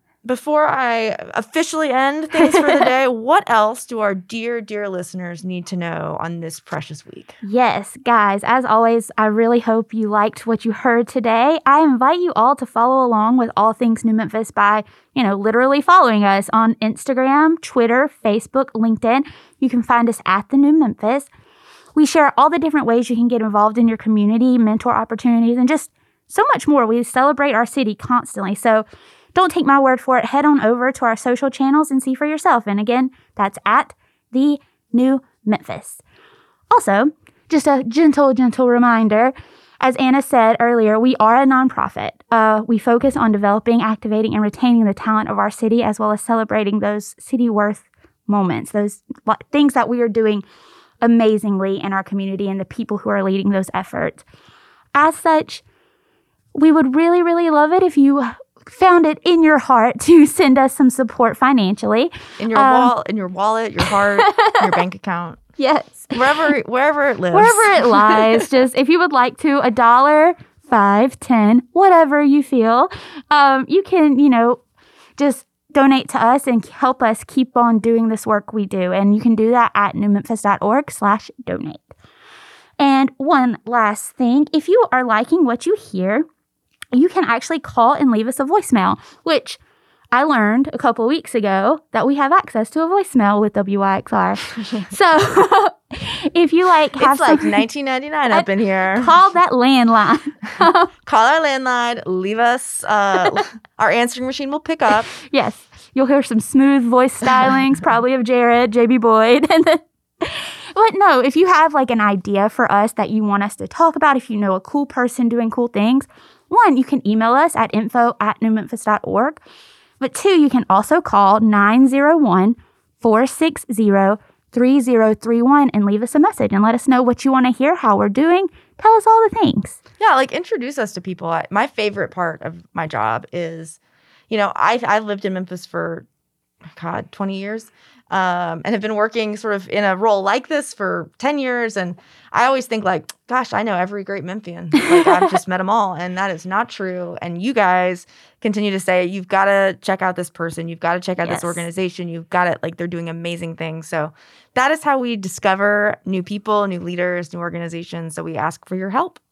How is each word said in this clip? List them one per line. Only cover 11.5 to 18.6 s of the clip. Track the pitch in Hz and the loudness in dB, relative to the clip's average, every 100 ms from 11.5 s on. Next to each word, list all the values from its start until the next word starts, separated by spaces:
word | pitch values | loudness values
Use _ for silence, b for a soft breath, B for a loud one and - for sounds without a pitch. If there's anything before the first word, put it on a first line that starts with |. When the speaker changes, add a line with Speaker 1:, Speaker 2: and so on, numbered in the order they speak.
| 320 - | 0 2
Speaker 2:
I | 285 | 4
invite | 320 247 262 349 | 4 2 0 0
you | 359 214 | -2 0
all | 233 285 | 0 0
to | 254 | -4
follow | 226 240 262 254 | -2 0 0 0
along | 220 220 254 | 0 2 0
with | 233 - | 0 0
all | 214 | -2
things | 214 240 226 226 | 0 -2 0 0
New | |
Memphis | 220 214 220 220 | -2 -2 -6 -6
by, | - 208 214 208 b b | 0 0 0 -4 b b
you | 269 | -4
know, | 214 202 | -2 -2
literally | 208 233 262 285 | -2 0 2 2
following | 320 370 269 214 | 4 4 4 2
us | 202 196 202 | 2 0 0
on | 220 226 226 | 0 0 0
Instagram, | 220 214 - 254 262 285 320 330 | -4 -6 -4 -2 0 2 2 0
Twitter, | - 254 233 247 285 _ | -2 -2 2 2 0 _
Facebook, | 220 214 - 262 | -2 -2 -2 -4